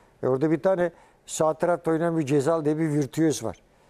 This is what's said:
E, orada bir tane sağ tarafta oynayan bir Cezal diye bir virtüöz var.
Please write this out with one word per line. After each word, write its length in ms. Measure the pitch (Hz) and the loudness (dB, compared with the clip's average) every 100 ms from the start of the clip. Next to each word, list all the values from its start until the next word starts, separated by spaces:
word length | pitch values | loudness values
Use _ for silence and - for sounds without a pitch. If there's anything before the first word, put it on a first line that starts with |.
| _ _ | _ _
E, 60 | 123 | -2
orada 220 | 131 156 | 0 0
bir 120 | 156 | 0
tane 280 | 190 190 175 - - _ - | 0 0 -2 -4 -20 _ -12
sağ 280 | - 156 | -2 0
tarafta 360 | 156 175 170 - | 2 0 0 0
oynayan 280 | 160 170 165 | 0 0 0
bir 80 | 135 | 0
Cezal 380 | 147 135 165 | 2 2 0
diye 140 | 147 156 | 0 0
bir 100 | 160 | 0
virtüöz 520 | 147 131 - 160 131 | 0 -2 0 0 0
var. 180 | 110 - _ _ | -6 -10 _ _